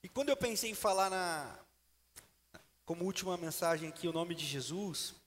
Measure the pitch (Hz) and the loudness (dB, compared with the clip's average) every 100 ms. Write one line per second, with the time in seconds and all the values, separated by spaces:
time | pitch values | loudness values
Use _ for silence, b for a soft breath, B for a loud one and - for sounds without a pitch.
0 | 185 247 285 277 254 214 226 208 214 190 | -8 -2 2 2 2 0 -2 0 2 6
1 | 190 185 175 160 135 - - _ _ _ | 4 4 0 -2 -4 -12 -18 _ _ _
2 | _ - - _ _ - - _ - 170 | _ -20 -20 _ _ -20 -20 _ -6 0
3 | 185 190 190 175 165 156 170 160 160 156 | 0 0 -2 -2 -2 2 2 2 0 -4
4 | 170 165 170 170 147 139 127 170 202 - | -2 0 -2 -2 -2 -2 -2 -4 -2 -4
5 | - - | -6 -10